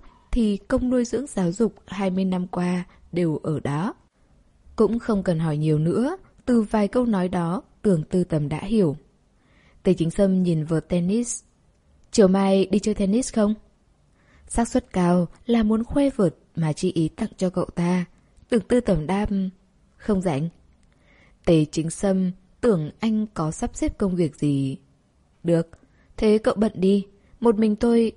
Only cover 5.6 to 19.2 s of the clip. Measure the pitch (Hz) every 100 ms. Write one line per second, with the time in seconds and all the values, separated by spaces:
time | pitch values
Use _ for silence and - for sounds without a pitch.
5.6 | 156 151 160 196 269 381 - _ - 233
6.6 | 208 220 202 254 240 196 180 185 165 185
7.6 | - _ 214 170 156 185 175 156 147 156
8.6 | 190 220 165 147 _ _ _ _ _ _
9.6 | _ _ 190 175 165 - 196 185 175 160
10.6 | 151 160 - 175 175 220 240 - _ _
11.6 | _ _ _ _ _ - 190 196 196 196
12.6 | 190 202 214 208 190 226 254 226 208 214
13.6 | - _ _ _ _ _ _ _ - 233
14.6 | 233 254 - 180 175 180 170 - - 233
15.6 | 214 220 240 285 277 262 175 - _ -
16.6 | 156 143 185 165 156 - 214 - 185 185
17.6 | - - 175 180 175 _ _ _ - 233
18.6 | - 247 233 165 151 196